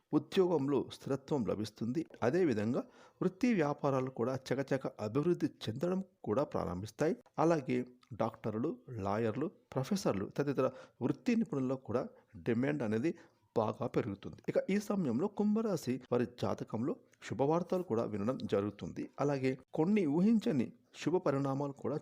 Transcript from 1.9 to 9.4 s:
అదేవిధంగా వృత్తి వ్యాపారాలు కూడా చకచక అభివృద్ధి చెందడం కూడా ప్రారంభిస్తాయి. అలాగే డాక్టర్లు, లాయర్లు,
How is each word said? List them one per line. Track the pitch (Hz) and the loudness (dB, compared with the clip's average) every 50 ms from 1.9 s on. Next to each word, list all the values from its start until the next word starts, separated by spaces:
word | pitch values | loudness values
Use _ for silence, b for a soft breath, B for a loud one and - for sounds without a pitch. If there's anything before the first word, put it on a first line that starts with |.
| 127 - - - - - - | -2 -4 -4 -6 -6 0 0
అదేవిధంగా | 117 147 180 190 151 113 107 104 113 131 147 262 B B B B B B B 165 | 2 2 4 2 2 2 2 0 0 0 -2 -4 B B B B B B B -2
వృత్తి | 185 185 - - 247 233 | -2 -2 2 2 2 4
వ్యాపారాలు | 180 147 143 143 - - 143 135 131 131 131 | 4 4 2 0 0 0 2 2 2 0 -2
కూడా | 131 - 113 123 131 127 - - | -2 -2 -2 0 0 -2 -2 -2
చకచక | 127 127 139 - 135 131 - 135 - - | 0 0 0 0 0 -2 -2 -4 -6 -4
అభివృద్ధి | 107 107 107 139 147 175 175 - 165 | -6 0 0 2 2 2 2 2 0
చెందడం | - - - - 117 107 139 165 175 185 190 190 - _ _ _ | -2 -2 -4 -6 -6 -4 -2 0 0 0 -2 -4 -6 _ _ _
కూడా | - 104 123 147 | 0 0 0 0
ప్రారంభిస్తాయి. | - - 90 87 90 90 90 101 - - - 147 160 247 - - - _ - | 0 -2 -2 -2 -2 -4 -4 -6 -8 -4 0 0 0 0 -2 -8 -18 _ 0
అలాగే | 151 165 170 151 127 151 127 123 123 123 - _ _ _ 117 | 2 4 4 2 0 0 0 -2 -2 -4 -10 _ _ _ -4
డాక్టర్లు, | - 113 113 - - - 117 104 110 123 165 247 - - - | -2 -2 -2 -2 -4 -6 -4 -2 -2 -2 -2 -4 -6 -10 -12
లాయర్లు, | 127 107 95 98 101 110 117 110 104 120 | -8 -4 -2 -2 0 0 0 0 -2 -2